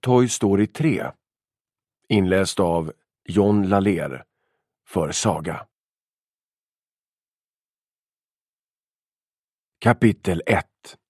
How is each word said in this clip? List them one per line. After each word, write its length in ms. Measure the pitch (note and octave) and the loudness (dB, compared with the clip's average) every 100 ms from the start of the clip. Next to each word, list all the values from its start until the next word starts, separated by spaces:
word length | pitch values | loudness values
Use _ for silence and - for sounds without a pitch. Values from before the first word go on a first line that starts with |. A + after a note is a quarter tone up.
Toy 280 | B2 B2 B2 | 2 2 2
Story 380 | - G#2 G2 G#2 | 0 0 2 0
tre. 460 | - D#3+ G2+ - - _ _ _ _ _ _ _ _ - | -2 -4 -4 -6 -12 _ _ _ _ _ _ _ _ -2
Inläst 520 | G#2+ F#2 F#2 F#2+ - | 0 2 0 0 0
av 320 | F2 E2 D#2 - _ _ | 0 0 -4 -10 _ _
John 440 | - F#2 G2+ G#2 F#2+ | -4 0 2 2 2
Laler 560 | G2+ G2+ E2+ D2 C2 - _ _ _ _ _ - | 2 2 -2 -4 -10 -16 _ _ _ _ _ -8
för 240 | F2+ D2+ | -4 -4
Saga. 540 | - A2 D#2+ D#2+ D#2+ - _ _ _ _ _ _ _ _ _ _ _ _ _ _ _ _ _ _ _ _ _ _ _ _ _ _ _ _ _ _ _ _ _ _ _ _ _ _ _ _ - | -2 -2 -2 -4 -10 -14 _ _ _ _ _ _ _ _ _ _ _ _ _ _ _ _ _ _ _ _ _ _ _ _ _ _ _ _ _ _ _ _ _ _ _ _ _ _ _ _ -2
Kapitel 640 | A#2 A#2 A2+ - F#2+ E2 - | 0 4 2 2 -2 -4 -2
ett. 520 | G2+ - _ - - | -2 -4 _ -20 -20